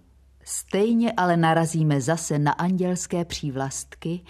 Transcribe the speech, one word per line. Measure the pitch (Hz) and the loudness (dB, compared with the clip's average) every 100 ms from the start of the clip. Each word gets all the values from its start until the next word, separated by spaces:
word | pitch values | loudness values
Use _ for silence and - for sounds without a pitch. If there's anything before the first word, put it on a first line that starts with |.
| _ _ _ _ - | _ _ _ _ -12
Stejně | - - 190 220 233 233 | -12 -4 0 2 2 0
ale | - 180 170 | 0 2 4
narazíme | 165 165 160 165 156 143 | 4 4 2 2 2 2
zase | 123 165 - 147 | 2 -2 0 0
na | 147 | 0
andělské | - 175 185 180 180 - 175 | 0 0 0 0 -2 -4 -4
přívlastky, | 170 - 147 131 135 - - - 160 180 | -4 -6 -6 -4 -6 -8 -14 -10 -8 -8